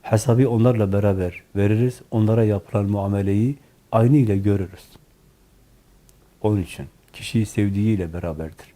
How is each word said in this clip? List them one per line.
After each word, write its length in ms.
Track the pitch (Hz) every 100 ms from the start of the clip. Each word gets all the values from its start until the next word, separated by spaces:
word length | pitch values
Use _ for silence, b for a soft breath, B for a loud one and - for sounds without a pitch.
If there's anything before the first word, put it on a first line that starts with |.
Hesabı 480 | - 110 - 117 131
onlarla 440 | 113 120 117 101
beraber 480 | 101 104 95 87 - _ 101
veririz. 460 | 101 107 123 123 -
Onlara 320 | 117 110 113
yapılan 420 | 107 101 - 107 101
muameleyi 720 | 101 98 101 98 101 120 143 b b _
aynı 260 | 113 120 147
ile 200 | 113 98
görürüz. 500 | 101 101 90 - - - _ _ _ _ _ _ _ _ _ _ _ _ _ _
Onun 200 | 107 104
için 240 | 85 - - _ _
kişi 320 | - - 117 104
sevdiğiyle 680 | - 101 98 107 104 85
beraberdir. 600 | 85 87 78 78 - -